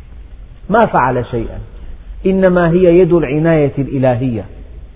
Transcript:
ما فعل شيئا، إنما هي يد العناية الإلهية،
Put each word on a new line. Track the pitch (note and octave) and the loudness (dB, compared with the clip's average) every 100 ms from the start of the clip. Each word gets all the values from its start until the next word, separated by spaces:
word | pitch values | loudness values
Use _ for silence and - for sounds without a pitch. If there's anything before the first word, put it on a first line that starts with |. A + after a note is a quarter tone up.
| - - - - - - - | -20 -20 -20 -20 -20 -18 -2
ما | G#3+ G#3+ | 2 2
فعل | - B2+ B2+ A#2 | 2 0 -2 -4
شيئا، | A#2+ G2+ F#2+ G#2+ - - - - - F#3+ | -6 -6 -10 -14 -16 -16 -16 -16 -4 -2
إنما | F#3+ F#3 F3+ E3+ | 2 4 4 2
هي | F3 F3+ F3 | 4 4 6
يد | F3+ | 4
العناية | E3+ C#3 D3+ E3 D#3+ C#3 - | 2 2 0 2 2 2 -2
الإلهية، | C3 C3+ B2+ A#2+ C3 G#2+ F#2+ - - - - | -4 0 0 0 -2 -4 -8 -16 -18 -20 -20